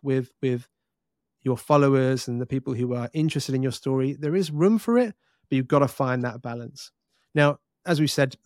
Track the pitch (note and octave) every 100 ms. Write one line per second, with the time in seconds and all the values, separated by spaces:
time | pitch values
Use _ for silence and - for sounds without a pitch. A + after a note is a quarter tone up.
0 | C#3 C3 B2 _ C3 B2 - _ _ _
1 | _ _ _ _ C3 A#2+ - D3 C#3 C3+
2 | C3 C3 - A#2+ B2 C3+ C3 A#2+ B2 B2
3 | A#2+ D#3 D#3 D3 - C3 C3 - C3+ C3+
4 | C3 C#3+ D3+ F3+ E3+ D3+ F#3 A3 - A#3+
5 | A#3+ - _ _ _ C3 B2+ D3 C#3 -
6 | C3 B2+ B2 B2 B2 A#2+ A#2 C#3 - _
7 | _ _ _ D3+ D3 C#3+ _ _ - D#3
8 | D3+ - C3+ -